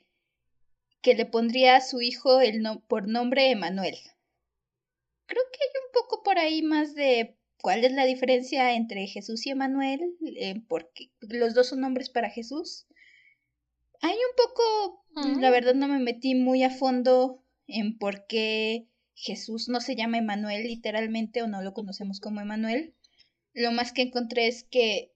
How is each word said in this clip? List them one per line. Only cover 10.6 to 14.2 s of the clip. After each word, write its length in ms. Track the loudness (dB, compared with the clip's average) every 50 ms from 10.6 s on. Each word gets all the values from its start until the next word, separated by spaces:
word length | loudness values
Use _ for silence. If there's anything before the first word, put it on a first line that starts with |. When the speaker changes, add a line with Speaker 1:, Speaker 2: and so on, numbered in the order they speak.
| -8 -6
Speaker 1:
porque 420 | -6 -6 -8 _ -20 -20 -20 -20 _ _
los 340 | -14 -8 -2 0 0 2 4
dos 140 | 4 2 2
son 120 | 0 -4
nombres 300 | -4 -4 -4 -4 -6 -6
para 200 | -4 -4 -4 -4
Jesús. 560 | -6 -10 -12 -10 -10 -10 -10 -10 -14 -18 -20 _ _ _ _ _ _ _ _ _ _ _ _ _ _ _ _ _ _ _ _ _ _ _
Hay 120 | -2 -2 0
un 220 | 0